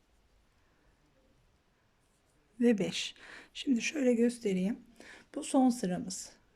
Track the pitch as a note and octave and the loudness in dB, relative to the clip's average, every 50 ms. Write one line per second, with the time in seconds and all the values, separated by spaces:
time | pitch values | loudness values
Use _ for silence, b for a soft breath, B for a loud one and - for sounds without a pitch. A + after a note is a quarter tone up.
0 | _ _ _ _ _ _ _ _ _ _ _ _ _ _ _ _ _ _ _ _ | _ _ _ _ _ _ _ _ _ _ _ _ _ _ _ _ _ _ _ _
1 | _ _ _ _ _ _ _ _ _ _ _ _ _ _ _ _ _ _ _ _ | _ _ _ _ _ _ _ _ _ _ _ _ _ _ _ _ _ _ _ _
2 | _ _ _ _ _ _ _ _ _ _ _ - A#3+ A#3+ A#3 F#3+ F3 E3 - - | _ _ _ _ _ _ _ _ _ _ _ 2 4 4 4 4 0 -2 -4 -6
3 | - - B B B B B B B B - - - D4 B3+ A3+ - - - D4+ | -8 -10 B B B B B B B B -14 -6 -2 0 0 0 0 -2 -2 0
4 | C4 B3 B3 A3+ A#3 A#3+ A#3+ - - G3+ F#3+ F3+ F#3 G3+ C4 - - - B B | 2 2 4 4 2 2 0 -2 -2 -2 0 0 0 0 -2 -4 -10 -20 B B
5 | B B B B B B - - D#4 - - C4+ C4 B3+ A#3+ - - F3+ F3+ E3+ | B B B B B B -12 -12 -4 0 2 4 4 4 2 0 -2 -2 -2 -4
6 | - F#3 - - - - - _ _ _ _ | -4 -6 -8 -10 -12 -14 -18 _ _ _ _